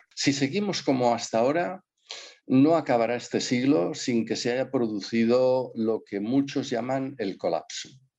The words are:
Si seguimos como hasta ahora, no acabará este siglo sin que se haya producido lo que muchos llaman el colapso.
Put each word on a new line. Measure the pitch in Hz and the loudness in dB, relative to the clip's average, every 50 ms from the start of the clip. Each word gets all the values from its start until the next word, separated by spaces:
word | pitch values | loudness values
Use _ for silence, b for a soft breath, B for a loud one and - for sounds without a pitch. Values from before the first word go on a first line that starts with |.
| - _ - | -8 _ -8
Si | - - 143 | -4 0 0
seguimos | 139 139 139 135 151 202 208 202 170 - - | 0 0 0 -2 0 -2 -2 -2 -4 -2 0
como | - 135 127 123 120 117 | 0 2 2 4 2 2
hasta | 110 - - - 113 | 0 -2 -2 0 2
ahora, | 117 131 151 170 175 190 185 190 _ _ _ _ B B B B B B B B B - | 2 2 2 0 -2 -4 -6 -10 _ _ _ _ B B B B B B B B B 2
no | 127 131 139 156 170 160 | 4 6 6 6 6 4
acabará | 139 143 127 117 113 113 120 120 | 2 2 2 2 2 2 -2 -4
este | - - - 110 | -4 -4 -4 -2
siglo | - - 131 123 127 135 143 170 175 170 156 | -2 0 -2 0 2 2 2 2 2 -2 -4
sin | - - - 120 117 107 | -6 -4 -2 0 0 0
que | - 110 - | -2 -4 -4
se | - 123 120 | -2 -2 -2
haya | 131 131 127 | -2 -2 -2
producido | - 131 120 107 107 101 98 - 117 117 117 113 120 127 127 127 127 131 127 - - | -2 -2 -2 -2 -4 -6 -6 -2 0 2 2 4 4 4 4 4 2 2 -2 -4 -6
lo | 117 110 110 110 107 - | -4 -2 -2 -2 -2 -4
que | - 104 98 | -6 -8 -6
muchos | 101 110 131 139 139 139 - 143 120 - | -4 0 0 0 0 0 -2 -6 -4 -4
llaman | 127 113 117 123 131 135 135 135 135 131 | -4 -4 -4 -2 -4 -4 -4 -6 -8 -8
el | 110 95 85 - | -8 -8 -6 -4
colapso. | - 90 85 78 - - - - - - - - _ _ _ | -4 -2 -2 -2 -4 -6 -14 -14 -14 -16 -18 -20 _ _ _